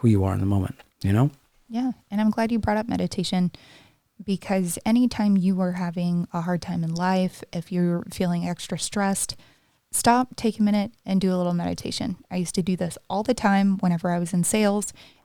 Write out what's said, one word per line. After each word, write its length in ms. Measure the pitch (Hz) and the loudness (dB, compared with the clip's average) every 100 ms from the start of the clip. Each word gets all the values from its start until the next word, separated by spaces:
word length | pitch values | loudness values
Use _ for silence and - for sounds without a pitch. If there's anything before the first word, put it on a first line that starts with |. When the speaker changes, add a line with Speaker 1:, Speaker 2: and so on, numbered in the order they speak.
Speaker 1:
who 80 | 117 | 4
you 160 | 101 | 4
are 100 | 95 | 2
in 60 | 98 | 0
the 60 | 98 | 0
moment, 300 | 98 92 - - _ | 0 -2 -6 -20 _
you 100 | 98 | 0
know? 180 | 104 143 - _ _ - | 2 2 -2 _ _ -8
Speaker 2:
Yeah, 240 | 226 254 - - | -4 -4 -4 -6
and 100 | 202 | -2
I'm 100 | 220 | 0
glad 220 | 220 226 | 0 -2
you 60 | 233 | -2
brought 180 | 214 214 | 0 -2
up 120 | 233 | -2
meditation, 640 | 180 180 - 175 185 180 - - - - _ _ - | -2 -2 -4 -2 0 0 -2 -18 -20 -20 _ _ -12
because 540 | 196 190 - 190 175 - 220 | -6 -4 -2 -2 -2 -2 0
anytime 500 | 240 247 - 208 196 | 2 2 2 2 4
you 240 | 180 185 | 2 0
are 120 | 180 | -2
having 560 | 180 175 175 175 175 170 | -2 -4 -2 -2 -2 -2
a 80 | 175 | -4
hard 200 | 170 175 | -2 -2
time 220 | - 175 | -2 -4
in 100 | 165 | -2
life, 480 | 170 185 185 185 - - | -2 0 0 0 -4 -12
if 200 | 170 - | -10 -4
you're 320 | 180 175 175 - | 0 0 0 -4
feeling 340 | - 180 175 175 | -4 -2 -2 -2
extra 300 | 170 - 170 | -6 -6 -6
stressed, 580 | - 208 196 196 - - - _ _ _ _ | -4 -2 0 0 -4 -8 -18 _ _ _ _
stop, 440 | - 240 247 254 - | 0 4 4 2 -2
take 220 | 226 214 | -2 2
a 40 | |
minute, 300 | 208 208 208 - | 2 2 0 -6
and 160 | 196 190 | -2 0
do 120 | 185 | 2
a 40 | 180 | 2
little 180 | 175 | 0
meditation. 600 | 175 175 175 - - - 180 - | 0 -2 -4 -6 -6 -6 -8 -6
I 60 | 180 | -4
used 180 | 170 - | -2 -2
to 60 | |
do 140 | 180 180 | -2 -2
this 200 | 175 - - | -4 -6 -6
all 140 | 190 | -4
the 120 | 220 | -2
time 440 | 240 208 196 196 190 | 0 2 4 4 2
whenever 320 | 180 170 180 | 0 0 0
I 80 | 175 | -2
was 140 | 175 | 0
in 120 | 175 | 0
sales, 480 | 175 214 208 208 202 - - _ | 2 2 2 2 -4 -10 -20 _